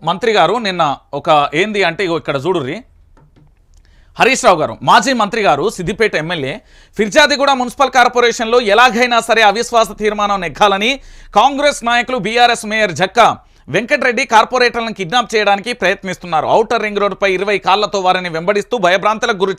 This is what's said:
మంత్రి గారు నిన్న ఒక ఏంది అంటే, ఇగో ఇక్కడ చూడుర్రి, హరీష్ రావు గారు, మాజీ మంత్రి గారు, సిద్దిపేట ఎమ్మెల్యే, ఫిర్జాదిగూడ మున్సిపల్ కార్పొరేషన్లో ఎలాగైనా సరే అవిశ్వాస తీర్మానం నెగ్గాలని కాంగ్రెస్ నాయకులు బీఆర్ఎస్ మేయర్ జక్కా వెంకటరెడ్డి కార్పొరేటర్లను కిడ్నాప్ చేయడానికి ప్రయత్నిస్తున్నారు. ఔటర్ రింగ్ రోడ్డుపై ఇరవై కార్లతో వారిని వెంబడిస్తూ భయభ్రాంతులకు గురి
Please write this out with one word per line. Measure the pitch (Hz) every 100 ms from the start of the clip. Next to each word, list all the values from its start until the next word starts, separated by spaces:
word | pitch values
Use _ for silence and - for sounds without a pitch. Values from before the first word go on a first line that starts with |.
మంత్రి | 156 180 240
గారు | 208 165
నిన్న | 240 208 175 151 - _
ఒక | 143 175 151 143
ఏంది | 151 214 208
అంటే, | 175 165
ఇగో | 185 160
ఇక్కడ | - 139 151
చూడుర్రి, | 180 127 196 - _ _ _ _ _ _ _ _ _ _ _ _ -
హరీష్ | 208 262 233
రావు | 170
గారు, | 127 110
మాజీ | 143 226 214
మంత్రి | 247 208 226
గారు, | 196 147 214
సిద్దిపేట | - 175 214 214 180
ఎమ్మెల్యే, | 160 175 131 208 _ - _ -
ఫిర్జాదిగూడ | 214 302 285 277 277
మున్సిపల్ | 262 247 - 262
కార్పొరేషన్లో | 262 240 247 240 233 226 247
ఎలాగైనా | 220 208 254 220 247 240
సరే | 226 226
అవిశ్వాస | 208 202 240 233 226 208
తీర్మానం | 214 208 202 196
నెగ్గాలని | 170 131 208 196 220 269 - - - 208
కాంగ్రెస్ | 254 277 285 -
నాయకులు | 233 240 240 254
బీఆర్ఎస్ | 190 233 240 226 214
మేయర్ | 220 208
జక్కా | 143 190 240 196 113 _ _ -
వెంకటరెడ్డి | 156 233 294 262 233 269
కార్పొరేటర్లను | 220 226 254 240 233 226
కిడ్నాప్ | 202 170 247 226 226
చేయడానికి | 202 202 202
ప్రయత్నిస్తున్నారు. | 240 185 196 190 180 180 156 123
ఔటర్ | 160 220 233
రింగ్ | 208 202
రోడ్డుపై | 202 185 196
ఇరవై | 180 202 196
కార్లతో | 170 196 208 202
వారిని | 185 185 180
వెంబడిస్తూ | 160 175 208 - 240
భయభ్రాంతులకు | 175 185 202 220 240 196
గురి | 190